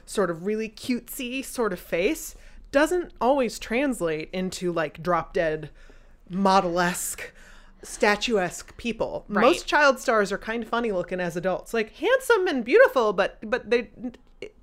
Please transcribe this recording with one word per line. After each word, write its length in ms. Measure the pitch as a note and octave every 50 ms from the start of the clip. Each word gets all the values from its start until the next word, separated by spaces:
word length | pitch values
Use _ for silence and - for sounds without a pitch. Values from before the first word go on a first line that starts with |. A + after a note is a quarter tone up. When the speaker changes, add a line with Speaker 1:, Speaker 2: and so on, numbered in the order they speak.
| -
Speaker 1:
sort 220 | - - - G3 F3
of 140 | F3 D#3+ F3
really 240 | G3+ G#3+ G#3+ A3 G#3+
cutesy 760 | - - - - B3 A#3 - - - - C4+ A#3+ B3 C4+ C4
sort 280 | - - - A#3+ G#3 F3+
of 60 | F3
face 540 | - - - E3 F3+ A#3+ D#4+ D#4 - - - - - - - - - - -
doesn't 400 | C#4 D4+ D#4 F4+ F4+ E4+ - - -
always 380 | A3+ A#3+ C#4+ C#4+ B3+ G#3+ - -
translate 680 | - - A3 B3 C#4+ C#4+ A#3+ F#3+ F3 E3 D#3 D#3 D#3 - -
into, 400 | F#3 F#3 F#3 - - F3+ F3 E3+
like, 280 | E3+ D#3+ D3 - - D#3
drop-dead, 680 | F3+ F3 E3 D#3+ - - F#3+ E3+ D#3+ D#3 D#3 D#3 D3 - - - - - - - - - - - -
model-esque, 1040 | F3 F#3 G3 G3 F#3+ G3 F#3 F3+ E3+ F3+ F3 F3 F3+ - - - - - - - - - - - - - - - - - -
statuesque 920 | - - - - G#3+ G#3 - - - A#3 G3+ F3+ E3+ - - - - -
people. 480 | - - A#3 A3 - - A2 D#2+ - - -
Speaker 2:
Right. 140 | G#3 F#3 A3
Speaker 1:
Most 240 | C4 F4 - -
child 320 | - - D4 D4+ C#4 C4 C4+
stars 320 | - - A#3 A3 G#3 F3+ G3
are 60 | F3+
kind 240 | - - A3 A#3+ A3
of 60 | A3
funny 240 | - A#3 A#3 A3+ G3
looking 280 | F3+ F3 - F#3 F3+
as 160 | F3+ F3 D#3+
adults. 360 | F3+ E3+ F#3 F3+ - - - -
Like, 200 | A3+ A3 A3+ -
handsome 500 | - C#4+ G4+ B4+ C5 B4+ - A#4 G#4 F#4 F4+
and 160 | D#4+ B3+ G#3+
beautiful, 480 | A#3+ D4 A4 C5+ B4+ - C4 A3+ G#3+ G3+
but, 260 | F3+ F#3+ - - - -
but 280 | G#3 A3+ A#3 - G#3
they, 200 | A#3 B3 A3+ A#3 - - G#3 B3 A#3 - _ - - - - - _ _